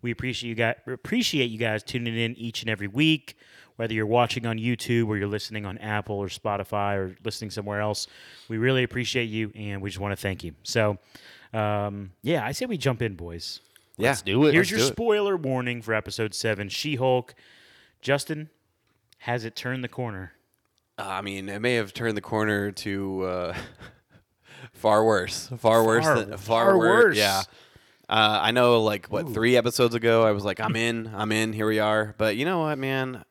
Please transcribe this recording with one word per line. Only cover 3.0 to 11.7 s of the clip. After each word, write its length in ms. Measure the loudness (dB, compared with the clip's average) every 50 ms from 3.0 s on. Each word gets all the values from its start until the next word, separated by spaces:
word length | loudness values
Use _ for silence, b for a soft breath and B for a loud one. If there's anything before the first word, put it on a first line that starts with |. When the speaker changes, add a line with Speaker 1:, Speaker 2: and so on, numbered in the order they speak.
| 4 4 4 2 _ -10 -20 b b b b b b b b
Speaker 1:
whether 180 | -6 -4 -2 -2
you're 100 | -2 0
watching 420 | 2 4 4 4 2 0 -4 -4
on 120 | -4 -4 -2
YouTube 480 | -2 -2 -2 -2 -2 0 2 2 2
or 100 | 2 0
you're 120 | -2 -2 -2
listening 360 | -2 -4 -6 -6 -10 -8 -8
on 140 | -8 -10 -10
Apple 380 | -6 -4 -4 -4 -2 -2 -4
or 100 | -4 -4
Spotify 720 | -6 -6 -6 _ -2 -2 -2 -4 -4 -2 -2 0 0 0
or 180 | -2 -4 -6 -8 _ -10
listening 280 | -10 -8 -8 -10 -10
somewhere 300 | -8 -8 -8 -6 -4 -2
else. 280 | -2 -2 -2 -4 -6 B B B B B B B B B
We 100 | -4 0
really 240 | 2 2 4 2 2
appreciate 440 | 0 -2 -4 -4 -2 -2 -2 -2
you, 260 | -2 -4 -4 -4 -4 -6
and 260 | -10 -10 -8 -8 -6
we 100 | -6 -6
just 100 | -6 -4
wanna 160 | -4 -4 -4
thank 260 | -2 -2 -4 -4 -4 -8
you. 120 | -12 -12 _ _
So, 340 | -2 0 2 2 2 0 -2 B B B B B B B B B B B
um, 560 | -2 -2 0